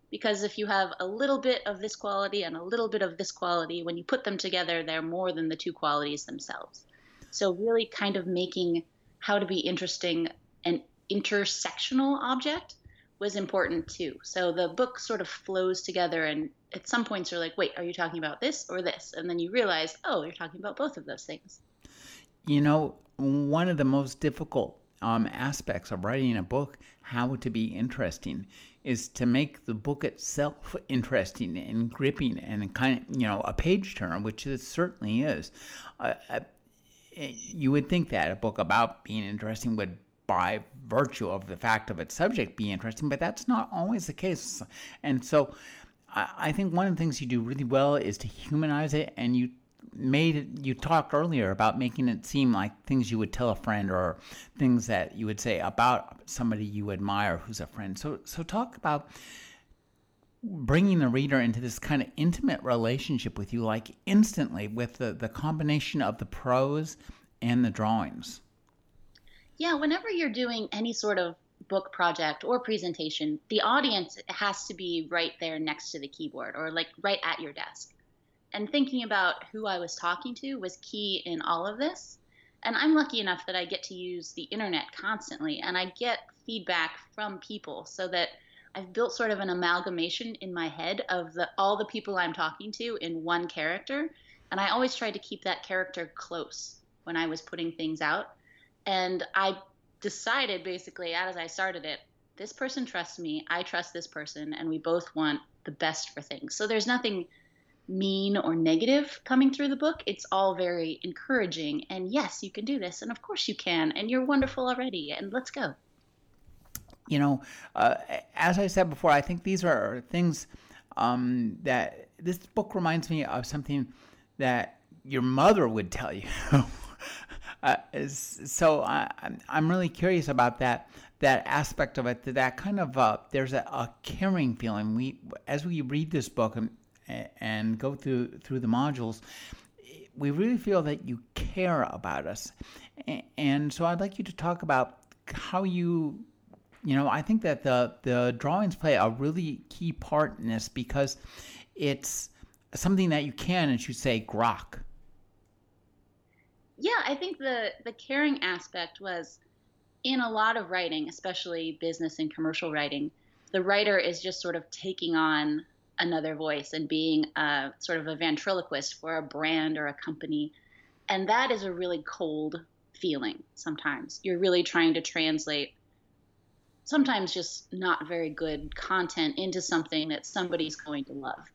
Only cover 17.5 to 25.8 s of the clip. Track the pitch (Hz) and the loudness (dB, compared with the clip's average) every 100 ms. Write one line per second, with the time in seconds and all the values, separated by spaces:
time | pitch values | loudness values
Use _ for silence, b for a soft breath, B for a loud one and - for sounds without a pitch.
17.5 | 202 180 - 175 175 165 170 156 147 269 | 0 -2 -2 -6 -2 -4 -2 -4 -2 -2
18.5 | 285 - 185 180 - - - 175 170 170 | -2 -6 -4 -2 -4 -8 -8 -4 -2 0
19.5 | 240 208 160 160 - - 202 156 - 165 | 2 4 2 0 -4 -2 -2 -2 -8 -12
20.5 | 175 202 - 277 220 165 113 - 156 - | -10 -8 -4 -4 -6 -10 -12 -12 -14 -16
21.5 | - _ _ B B B B B _ - | -20 _ _ B B B B B _ 0
22.5 | 147 147 156 143 - _ - 139 143 143 | 4 6 6 2 -4 _ -2 2 2 4
23.5 | 160 180 156 135 139 131 - 151 - 156 | 4 4 4 4 4 2 0 -2 -2 -2
24.5 | 139 82 - _ - 113 113 107 - 135 | 0 0 -4 _ -4 2 2 2 -2 -4
25.5 | 139 - 95 | -2 -4 -4